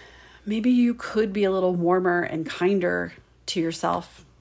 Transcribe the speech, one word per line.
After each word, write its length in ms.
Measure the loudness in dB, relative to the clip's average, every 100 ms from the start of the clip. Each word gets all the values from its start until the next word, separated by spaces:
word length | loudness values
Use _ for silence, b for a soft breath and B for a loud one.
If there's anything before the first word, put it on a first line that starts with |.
| B B B B
maybe 260 | -6 -2 2
you 240 | 4 2
could 380 | 0 -4 -2 0
be 120 | 2
a 60 | 2
little 240 | 2 2
warmer 480 | 2 2 2 2 0
and 240 | -2 -4 -6
kinder 680 | -2 0 2 0 -2 -4 -10 _ _ -8
to 140 | -4
yourself. 680 | -4 -2 -2 -2 -6 -14 -20 _